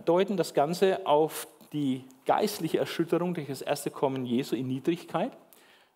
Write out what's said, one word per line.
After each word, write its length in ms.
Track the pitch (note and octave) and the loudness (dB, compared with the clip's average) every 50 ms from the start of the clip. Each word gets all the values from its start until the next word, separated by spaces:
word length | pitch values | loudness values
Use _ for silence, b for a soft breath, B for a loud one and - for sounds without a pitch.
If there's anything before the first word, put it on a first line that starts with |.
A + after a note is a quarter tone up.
| - | 0
deuten 320 | - E3+ F3+ G3 G3 G#3 F3+ | 2 4 4 4 2 0 -2
das 160 | D#3+ - - | -2 0 2
Ganze 520 | D#3 C#3+ D3+ F3 F3 G3+ F#3+ F#3+ - - | 2 2 2 2 2 2 2 2 2 2
auf 440 | - C#3+ D3 D#3+ D#3 - - - - - - - - - | 2 4 4 4 2 0 -6 -10 -12 -14 -20 -16 -8 -4
die 320 | D3+ D3 C3+ C3 C3 B2 - - - - | -2 0 0 0 -2 -4 -10 -20 -6 -2
geistliche 520 | - C#3+ - - G3+ - - E3+ D#3+ - - | 0 2 2 2 0 -2 -2 -4 -2 0 0
Erschütterung 560 | B2+ - - - E3+ D#3+ - E3 E3+ F3+ F3 | -2 0 -2 -2 -2 0 0 0 0 0 -2
durch 140 | D#3+ C#3+ C3+ | -4 -6 -8
das 140 | C3+ B2+ | -8 -6
erste 300 | - - C#3+ D3 - - | -4 -4 -4 -2 -4 -6
Kommen 340 | - - - C3+ C3+ C3+ C3 | -4 0 0 0 0 0 -2
Jesu 300 | B2 A#2+ A#2+ C#3 - - | 0 0 0 0 0 -2
in 140 | A#2 C3 B2+ | -4 -2 -2
Niedrigkeit, 640 | C3 C3+ B2+ - E3+ E3+ - - - E3 F#3 C4 - - - _ b b b b b b b b b | -4 -4 0 0 -2 -2 -2 -6 -4 -4 -4 -4 -6 -10 -20 _ b b b b b b b b b